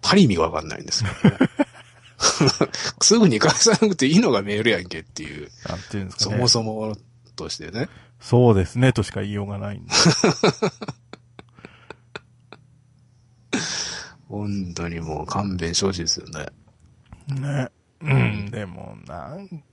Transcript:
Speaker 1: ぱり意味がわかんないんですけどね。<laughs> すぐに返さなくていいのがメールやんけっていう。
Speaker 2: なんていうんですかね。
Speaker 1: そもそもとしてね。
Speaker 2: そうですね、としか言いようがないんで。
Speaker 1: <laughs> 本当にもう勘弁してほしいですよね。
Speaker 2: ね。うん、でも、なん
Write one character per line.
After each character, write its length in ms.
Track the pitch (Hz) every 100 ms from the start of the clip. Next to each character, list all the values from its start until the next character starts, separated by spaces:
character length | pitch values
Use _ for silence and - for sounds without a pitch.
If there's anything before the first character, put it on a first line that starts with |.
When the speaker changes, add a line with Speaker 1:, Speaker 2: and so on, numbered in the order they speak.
Speaker 1:
ぱ 140 | - 202
り 80 |
意 40 | 156
味 80 | 87
が 140 | 82
わ 120 | 78
か 40 | 78
ん 40 |
な 80 | -
い 60 |
ん 20 | -
で 60 |
す 120 | -
け 260 | 104 - 214
ど 60 | -
ね。 20 | 262 - 285 - - _ - -
<laughs> 520 | - - 143 - 147 - - -
す 160 | - 226
ぐ 100 | 202
に 120 | 107
返 120 | 151
さ 200 | - 233
な 60 | 202
く 180 | 214 185
て 100 | 135
い 100 | 175
い 40 |
の 120 | 226
が 100 | 110
メ 120 | 101 104
ー 40 |
ル 60 | 117
や 100 | 101
ん 60 | 92
け 140 | 85
っ 40 |
て 200 | - -
い 200 | 78 76
う。 60 | 73 - -
Speaker 2:
な 80 | 82
ん 40 |
て 180 | - 104
い 40 |
う 20 | 95
ん 20 |
で 40 |
す 180 | - -
か 20 |
ね。 40 | 117
Speaker 1:
そ 40 |
も 60 | 120
そ 160 | 117
も 320 | 110 107 107 104 _ _ _ -
と 140 | 80
し 80 | -
て 140 | 78
ね。 180 | 104 143 - - _
Speaker 2:
そ 320 | - 120 123
う 40 | 98
で 100 | 90
す 120 | 123
ね、 120 | 127
と 120 | 117
し 80 | 101
か 100 | -
言 80 | 101
い 40 |
よ 100 | 104
う 40 | 101
が 100 | 101
な 120 | 101
い 60 | 101
ん 60 | -
で。 60 |
Speaker 1:
<laughs> 80 | - 175 - - - 196 - 196 - - - _ - _ - - _ - _ - - _ - _ _ - - _ _ _ _ _ _ _ _ _ - - - - - - - -
本 460 | 101 104 101 90 85
当 140 | 85
に 100 | 85
も 240 | 80 78
う 20 | 78
勘 300 | 98 101 92
弁 180 | 82
し 60 | 87
て 60 | 98
ほ 80 |
し 60 | 90
い 20 |
で 60 | 82
す 120 | -
よ 80 | -
ね。 200 | 78 - - _ _ _ _ _ - -
Speaker 2:
ね。 400 | 135 139 143 127 _ _ _
う 120 | 151
ん、 380 | 135 120 104 101
で 140 | 113 98
も、 320 | - - 53 50
な 300 | 80 69 165
ん 280 | 196 160 -